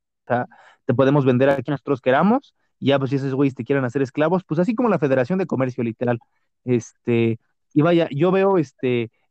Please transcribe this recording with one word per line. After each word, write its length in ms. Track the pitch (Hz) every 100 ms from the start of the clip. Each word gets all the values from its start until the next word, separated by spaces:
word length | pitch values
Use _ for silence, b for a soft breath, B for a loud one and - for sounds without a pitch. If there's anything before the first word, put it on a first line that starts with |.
| _ _ -
sea, 200 | 123 123 B B B
te 100 | -
podemos 300 | 127 135 147
vender 240 | 131 123 139
a 60 | 139
quien 160 | 127
nosotros 280 | 143 - 139
queramos, 540 | 127 135 185 254 - _ _ _
y 100 | 127
ya, 100 | 139
pues, 120 | 135
si 60 | 135
esos 180 | 135
güeyes 200 | 131 143
te 100 | 131
quieren 200 | 113 139
hacer 180 | 123 135
esclavos, 420 | 135 - 156 180
pues, 140 | - 156
así 140 | 185
como 140 | 226 240
la 100 | 170
Federación 400 | 147 131 120 190
de 80 | 180
Comercio, 380 | 127 131 123
literal. 340 | 117 113 120 117 - _ _ _
Este, 720 | 127 120 - _ - 117 113 110 _ _ _
y 80 | -
vaya, 260 | 160 175 160
yo 200 | 143 180
veo, 240 | 190 196 190
este, 520 | 143 _ 127 120 113 _ _